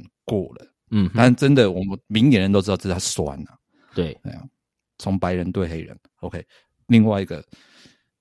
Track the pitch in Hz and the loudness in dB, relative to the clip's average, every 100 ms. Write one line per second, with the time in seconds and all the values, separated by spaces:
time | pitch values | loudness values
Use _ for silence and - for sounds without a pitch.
0 | - _ - 104 71 58 - _ - 107 | -18 _ -4 -4 -4 -12 -20 _ -4 -2
1 | 90 117 123 123 139 135 101 90 98 98 | 0 4 4 4 4 4 4 0 -6 -10
2 | - 107 139 110 98 101 98 92 95 90 | -4 2 4 4 4 2 0 -2 -2 -4
3 | - - 73 69 - _ _ _ _ - | -6 -6 -6 -8 -16 _ _ _ _ -6
4 | 82 - - 80 135 _ _ _ _ - | -6 -8 -16 -16 -20 _ _ _ _ -10
5 | 98 95 90 90 87 95 82 82 - - | -6 -4 -2 -4 -4 -4 -6 -8 -14 -20
6 | _ - 87 85 - _ _ _ - 117 | _ -16 -14 -14 -18 _ _ _ 2 4
7 | 107 98 92 78 - - _ _ _ _ | 4 2 -4 -10 -16 -20 _ _ _ _
8 | _ _ | _ _